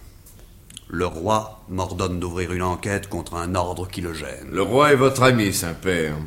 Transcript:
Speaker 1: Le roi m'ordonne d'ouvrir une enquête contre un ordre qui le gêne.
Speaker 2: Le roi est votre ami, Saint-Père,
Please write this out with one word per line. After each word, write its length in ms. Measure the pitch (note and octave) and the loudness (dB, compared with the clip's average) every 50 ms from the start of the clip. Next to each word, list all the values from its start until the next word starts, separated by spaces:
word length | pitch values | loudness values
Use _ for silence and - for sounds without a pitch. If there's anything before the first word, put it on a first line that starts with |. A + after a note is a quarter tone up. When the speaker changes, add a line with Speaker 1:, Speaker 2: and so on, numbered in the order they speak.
| - - - - - - - - - - - - - - - - - - | -20 -20 -20 -20 -20 -20 -20 -20 -20 -20 -20 -20 -20 -20 -20 -20 -14 -8
Speaker 1:
Le 180 | - E2+ F2+ | -4 -2 -2
roi 580 | F2 D#2+ D#2+ E2+ G#2 G#2+ G#2+ A2 - - - - - | -2 -2 -2 0 2 2 2 0 -2 -10 -16 -14 -8
m'ordonne 500 | F#2+ F#2+ F#2 E2+ F2+ F2+ G2 F2+ F2+ F2 | -6 -4 -4 -4 -4 -4 -4 -2 -2 -4
d'ouvrir 340 | F2+ F2+ E2+ F#2 F2+ E2 F2+ | -4 -4 -4 -4 -4 -4 -2
une 100 | F2+ F#2 | -2 -2
enquête 440 | F#2 F2+ - - G#2+ G2+ G2 F#2+ - | -2 -2 -2 -4 -4 -4 -4 -4 -6
contre 280 | F2 E2+ E2 - - | -8 -8 -8 -8 -8
un 180 | E2+ E2+ F2 F2+ | -6 -4 -2 -2
ordre 340 | F#2 F2 F2 F2+ E2+ F2+ F2+ | -2 -2 -2 -4 -6 -8 -8
qui 140 | - - | -8 -8
le 140 | F2 F2 E2 | -8 -6 -6
gêne. 320 | D2+ D2 C2+ C2 C2 C#2+ C2 | -8 -8 -10 -10 -12 -10 -6
Speaker 2:
Le 120 | C#2+ F#2 G2 | -2 0 0
roi 300 | F2+ A2+ C3+ D3 D3 C#3+ | 2 4 6 6 8 8
est 20 | |
votre 260 | B2 C3+ C3+ C3+ C3+ | 8 6 6 4 6
ami, 320 | B2+ C3 B2+ A#2 G#2+ G2 F2+ | 6 6 6 6 4 2 0
Saint-Père, 600 | - - E2+ D#2+ - - F#2+ F2+ E2+ D#2+ D2+ D2+ D2+ D#2 | 0 -2 -4 -6 -4 -2 0 0 2 0 0 -2 -4 -8